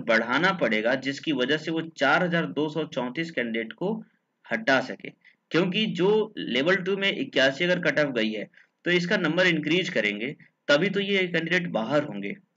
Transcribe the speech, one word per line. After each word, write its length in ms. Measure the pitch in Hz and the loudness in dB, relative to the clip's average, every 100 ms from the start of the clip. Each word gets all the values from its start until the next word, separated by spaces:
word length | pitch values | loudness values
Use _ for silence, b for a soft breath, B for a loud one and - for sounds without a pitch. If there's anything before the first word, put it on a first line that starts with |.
बढ़ाना 480 | 117 113 113 135 185 175 | 2 2 2 2 2 2
पड़ेगा 340 | 123 107 113 131 | 0 2 0 0
जिसकी 300 | 131 139 - | -2 -6 -4
वजह 240 | 131 123 156 | 0 0 0
से 140 | 160 | -2
वो 100 | 165 165 - | -4 -4 0
चार 260 | 135 165 | 2 4
हज़ार 220 | 180 170 139 | 2 0 -2
दो 160 | 139 151 | -2 -2
सौ 140 | 156 156 | -4 -4
चौंतीस 440 | 131 123 131 165 | -4 -4 -6 -6
candidate 420 | 147 120 113 110 | -4 -4 -4 -6
को 200 | - 185 220 B B _ _ - | -6 -4 -6 B B _ _ -6
हटा 340 | 113 113 131 | -2 2 2
सके, 280 | - 98 - - b b - | 0 -10 -12 -16 b b -2
क्योंकि 340 | 156 175 202 214 | 0 2 0 -2
जो 400 | 170 190 214 214 - | 2 2 2 0 -6
level 380 | 69 120 156 196 | -2 0 2 0
टू 200 | 180 196 | 0 -2
में 140 | 196 | -2
इक्यासी 540 | 135 135 135 131 135 175 | -2 -2 2 2 2 0
अगर 140 | 180 | 2
cut 180 | 160 143 | 0 0
off 140 | 147 | 0
गई 180 | 117 110 | 0 -2
है 160 | 107 95 b b _ 170 | -2 -10 b b _ 0
तो 60 | |
इसका 260 | 175 175 208 | 2 2 0
number 300 | - 170 185 | 2 2 2
increase 420 | 160 147 170 - | 2 0 0 0
करेंगे, 460 | 120 104 104 131 156 b _ - | 0 0 -2 -6 -10 b _ 2
तभी 220 | 147 190 | 2 4
तो 100 | 202 | 0
ये 280 | 196 196 180 | 0 0 0
candidate 400 | 165 165 180 175 | -2 0 -2 -2
बाहर 320 | 110 113 147 | -4 0 0
होंगे, 320 | 143 101 101 104 _ | 0 -8 -10 -10 _